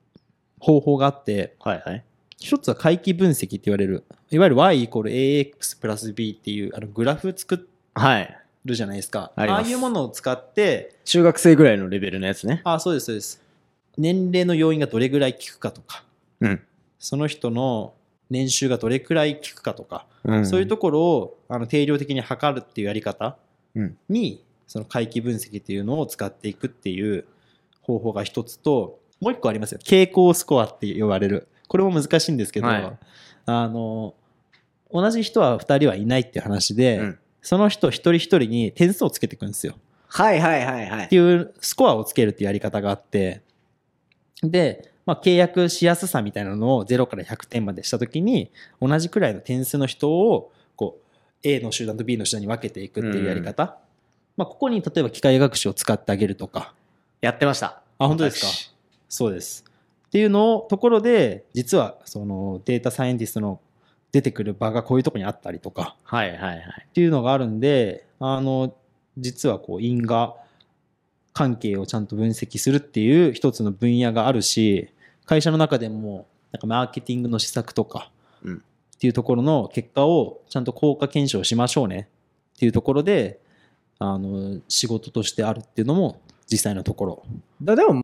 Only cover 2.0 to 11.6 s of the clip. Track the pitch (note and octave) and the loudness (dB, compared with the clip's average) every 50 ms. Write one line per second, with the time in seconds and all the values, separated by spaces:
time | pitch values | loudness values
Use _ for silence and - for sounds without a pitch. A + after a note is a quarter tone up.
2 | - _ _ _ _ _ - - - - C#4+ C#4 - - A#2+ - - D#3+ E3+ F3 | -12 _ _ _ _ _ -20 -18 -4 -2 -2 -2 0 -2 -4 2 2 2 2 2
3 | - G3 F#3 E3+ F#3+ F3+ D3 - - - - F#2+ - G2+ G2+ G2+ G2+ F#2+ F#2+ - | 0 -2 0 2 2 2 2 2 -2 -6 -8 -4 -2 -2 0 0 0 0 -2 -4
4 | - _ - - _ _ - D#3 F#3+ F#3 C3 A#2+ D#3+ F#3+ F3+ C3+ A#2+ A2+ - A#2 | -6 _ -20 -20 _ _ 2 4 6 6 6 6 6 6 4 4 0 0 -4 -4
5 | G#2+ A2 A#2 B2+ C3+ C3+ C#3+ D3 C#3 C#3 - _ - - - - - A2+ G#2+ G#2 | -4 -2 -2 0 0 2 2 2 0 -2 -6 _ -12 -12 -10 -8 -6 -6 -6 -6
6 | A2 A2 G2+ A2 A2+ A2 G#2+ - _ G2+ G#2 G#2 G2+ G2 - G#2+ G#2+ G#2 G2+ A2 | -8 -10 -6 -6 -6 -6 -6 -8 _ -8 -6 -6 -6 -8 -8 -10 -12 -10 -6 -2
7 | A#2 B2+ D3+ D#3+ - F#3+ F#3 - - - F#3 F3+ F3+ - _ _ _ _ _ A2+ | -2 -2 -2 -2 -4 -8 -8 -8 -6 -6 -6 -6 -6 -12 _ _ _ _ _ 0
8 | A2 C3 C3 G#2+ F2+ - - - - _ _ _ - A#2+ A#2+ A2+ A2+ G2 G2 G2+ | 2 4 4 2 0 -4 -10 -18 -20 _ _ _ -8 -6 -6 -4 -4 -6 -8 -10
9 | F#2 - - G#2+ - - - - G#2+ G#3 G3 G#3 A3 A#3 A#3+ B3+ C4 B3+ A#3 F#3 | -10 -8 -8 -8 -8 -8 -4 -2 0 0 0 0 -2 -2 -4 -4 -2 -2 -2 -4
10 | C#3 A2+ - - - C3 B2+ B2+ - - _ - G#3 F#3+ C#3 G#2 - - - _ | -4 -6 -8 -8 -6 -4 -4 -6 -8 -6 _ 0 2 2 2 0 -4 -10 -18 _
11 | _ - - F3 E3+ E3+ D#3+ - - F3 D#3+ C#3+ | _ 0 2 6 6 6 4 6 8 8 10 10